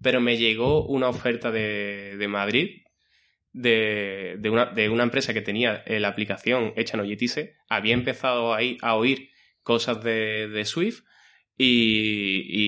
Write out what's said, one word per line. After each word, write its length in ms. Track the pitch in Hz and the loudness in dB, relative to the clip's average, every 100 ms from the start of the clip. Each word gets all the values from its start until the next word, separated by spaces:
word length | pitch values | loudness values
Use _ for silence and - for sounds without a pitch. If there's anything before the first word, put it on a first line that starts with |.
Pero 180 | 123 127 | 0 2
me 160 | 120 117 | 2 4
llegó 500 | 113 110 127 151 - | 2 2 2 2 2
una 220 | 135 127 | 0 0
oferta 420 | 107 123 117 120 | 0 -2 -2 -2
de, 680 | 110 107 104 101 101 101 101 | -2 -2 -2 -4 -8 -10 -6
de 100 | 101 | -2
Madrid, 540 | 101 101 120 196 - _ _ _ _ _ _ _ | 0 0 0 -2 -8 _ _ _ _ _ _ _
de, 840 | 127 123 110 107 104 98 98 92 95 | -2 2 4 2 0 -4 -6 -10 -4
de 100 | 107 | 0
una, 180 | 113 120 | 2 2
de 220 | 107 107 | 2 2
una 140 | 117 | 2
empresa 320 | 120 135 131 | 2 0 -2
que 80 | 110 | -4
tenía, 400 | 104 104 120 104 - | -4 -2 0 -2 -4
eh, 140 | 110 | -2
la 80 | 101 | 0
aplicación 640 | 107 101 95 120 123 110 110 | -2 -4 -4 0 0 0 -2
hecha 200 | 113 113 | -4 -4
en 40 | |
Objective-C, 540 | 101 104 120 147 - _ _ | -4 -4 -4 -4 -8 _ _
había 240 | 110 107 | -2 2
empezado 600 | 123 123 120 131 123 117 | 2 0 -2 -2 0 0
ahí 240 | 110 123 - | 0 0 -2
a 140 | 117 | 0
oír 340 | 110 123 131 - _ _ _ | 2 2 0 -6 _ _ _
cosas 400 | - 117 127 110 | 0 0 0 -4
de, 460 | 113 113 107 107 107 | -2 -2 -2 -4 -4
de 160 | 107 | -4
Swift 380 | 104 165 208 240 _ _ _ _ _ - | -4 -2 -2 -4 _ _ _ _ _ 0
y, 880 | 131 120 113 107 107 104 98 95 - 98 | 4 4 4 2 0 -2 -2 -2 -2 0